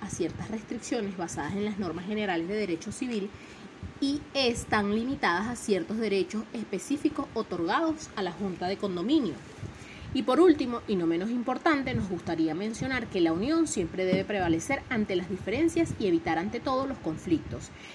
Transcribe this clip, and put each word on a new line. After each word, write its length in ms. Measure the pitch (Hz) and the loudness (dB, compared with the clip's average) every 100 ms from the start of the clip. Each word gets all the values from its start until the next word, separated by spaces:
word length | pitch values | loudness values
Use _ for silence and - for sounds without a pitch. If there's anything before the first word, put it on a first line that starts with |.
a 100 | 196 | -10
ciertas 400 | - 165 - 190 | -4 -4 -4 -8
restricciones 680 | 220 - 233 - 247 202 185 | -8 -6 -8 -4 -2 -2 -4
basadas 380 | 214 214 233 | -6 -6 -4
en 100 | 196 | -2
las 140 | 208 202 | -2 -2
normas 280 | 175 165 180 | -4 -4 -4
generales 400 | 214 208 170 170 | -2 0 -2 -2
de 60 | |
derecho 380 | 214 196 160 208 | -2 -2 -2 -4
civil 380 | - 254 220 202 - - - - - - - | -6 -2 -2 -4 -8 -18 -18 -18 -12 -12 -2
y 200 | 277 294 - | 0 0 -2
están 600 | 277 247 233 - 214 202 | 0 2 0 0 2 2
limitadas 540 | 214 247 269 208 175 226 | 0 0 0 2 2 0
a 80 | 240 | -4
ciertos 400 | - 185 165 220 | 0 0 2 -2
derechos 480 | 214 196 180 214 226 | 0 0 0 -2 -6
específicos 720 | 233 208 190 - 285 302 - 269 | -8 -6 -6 -2 0 0 0 -4
otorgados 760 | 226 - 170 170 254 330 302 - | -4 -2 -2 2 2 2 0 -6
a 80 | - | -4
la 100 | 185 | -4
Junta 360 | 165 196 170 180 | -2 -4 -2 -2
de 80 | 196 | -2
Condominio. 580 | 202 175 202 311 202 131 - - - - - - - | -2 -2 4 4 4 -2 -12 -12 -12 -12 -14 -14 -4
Y 100 | 254 | 0
por 160 | 220 254 | 4 8
último, 420 | 370 302 247 233 - | 8 8 4 -2 0
y 80 | |
no 140 | 190 165 | 2 4
menos 200 | 170 214 | 2 2
importante, 600 | 240 233 254 339 285 262 | 0 0 2 4 4 2
nos 160 | 233 196 | 0 0
gustaría 460 | 175 175 160 160 | -2 -2 0 2
mencionar 540 | 160 214 226 262 254 240 | 2 -2 -2 -2 -2 -2
que 120 | 185 | 2
la 120 | 165 | 4
unión 340 | 165 247 330 311 | 4 2 4 2
siempre 380 | 214 165 185 | 2 -2 0
debe 200 | 185 190 | 2 2
prevalecer 560 | 196 202 175 160 - 277 - | 2 0 2 2 2 -2 0
ante 280 | 240 208 185 | 0 2 0
las 120 | 180 | 0
diferencias 640 | 185 190 247 330 330 330 - | -4 -2 2 2 4 0 2
y 80 | 196 | 4
evitar 320 | 170 180 160 | 4 4 0
ante 220 | 202 233 | 0 -2
todo 260 | 277 262 269 | 0 0 0
los 120 | 240 | -2
conflictos. 720 | 165 156 185 156 - 123 - - - | -4 -4 0 0 0 -10 -10 -16 -16